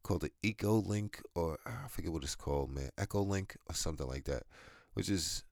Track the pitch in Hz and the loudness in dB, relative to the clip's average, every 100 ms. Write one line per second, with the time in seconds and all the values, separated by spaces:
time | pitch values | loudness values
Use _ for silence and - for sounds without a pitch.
0 | - 90 76 _ 104 107 101 110 98 104 | 2 0 0 _ 0 2 4 4 4 0
1 | 104 - - - 82 76 - 117 92 - | -2 -6 -6 0 0 0 -6 -8 -4 -2
2 | 87 80 69 - - 71 67 69 67 - | 0 -2 -2 -4 0 2 2 -2 -6 -2
3 | 98 101 101 98 95 - - 85 - 76 | 0 2 2 0 -2 -10 -8 -2 -2 -2
4 | 67 67 69 67 - - - - - - | -2 -2 -2 -4 -4 -20 -20 -20 -6 -2
5 | 92 95 80 - - | 2 2 2 -2 -6